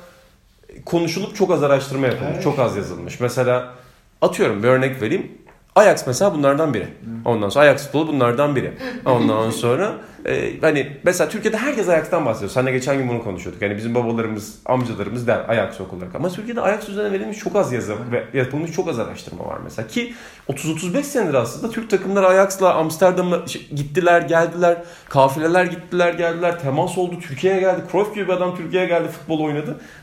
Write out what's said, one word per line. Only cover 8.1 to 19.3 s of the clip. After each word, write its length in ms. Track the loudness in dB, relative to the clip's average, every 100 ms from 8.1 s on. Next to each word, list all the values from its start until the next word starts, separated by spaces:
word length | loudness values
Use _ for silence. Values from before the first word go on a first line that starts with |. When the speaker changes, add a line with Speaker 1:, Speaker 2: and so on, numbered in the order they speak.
| 2 2 2 2 0
Speaker 1:
biri. 160 | -2 -6 -10 -6 0
Ondan 440 | 2 4 2 0
Speaker 3:
<laughs> 120 | 0
Speaker 1:
sonra, 320 | 0 0 0 -4 -12 -10 -4
e, 340 | -2 -2 0
hani 360 | 2 2 -2 0
mesela 260 | 0 2 0
Türkiye'de 260 | 0 -2 -2
herkes 320 | -2 -2 2
Ajax'tan 380 | 2 2 0 0
bahsediyor. 240 | -2 -2
Seninle 220 | 0 0
geçen 260 | 0 0 0
gün 100 | 0
bunu 160 | -2
konuşuyorduk. 380 | -4 -8 -8 -4
Yani 140 | -4 -2
bizim 180 | -2
babalarımız, 640 | 0 0 0 -2 -4 -8 -12 -2
amcalarımız 600 | 0 0 -4 -4 -4 0
der 220 | 0 2
Ajax 320 | 0 0 -4
olarak. 340 | -10 -10 -10
Ama 140 | -4 -4
Türkiye'de 320 | -4 -6 -2
Ajax 280 | 0 0 -4
üzerine 240 | -4 -2
verilmiş 260 | -2 -4 -6
çok 180 | -2 0
az 160 | 0
yazı 200 | -2 -4
Speaker 2:
Hı. 60 | -6 -4
Speaker 1:
ve 120 | -4 -2 -2
yapılmış 340 | -2 -2 -4
çok 160 | -4 -4
az 100 | -4
araştırma 480 | -6 -8 -14